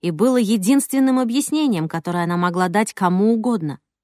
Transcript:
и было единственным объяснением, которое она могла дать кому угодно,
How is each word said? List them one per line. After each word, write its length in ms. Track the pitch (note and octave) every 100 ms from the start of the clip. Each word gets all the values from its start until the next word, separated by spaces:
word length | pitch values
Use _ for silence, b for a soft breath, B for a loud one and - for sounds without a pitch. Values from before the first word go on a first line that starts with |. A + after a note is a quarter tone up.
и 100 | F3
было 240 | D#3 A#3 B3
единственным 840 | G3+ A3 F#3 C#4 C4+ C4+ C4 B3+
объяснением, 680 | B3 A#3+ D4 D4+ D4+ G3 D#3+
которое 380 | E3 E3 F3 E3+
она 100 | F3
могла 320 | F3 F3 F3+
дать 260 | F#3+ A3
кому 400 | - F#3 F3+ G#3+
угодно, 460 | A#3 A3+ A3+ D#3+ C3+ _ _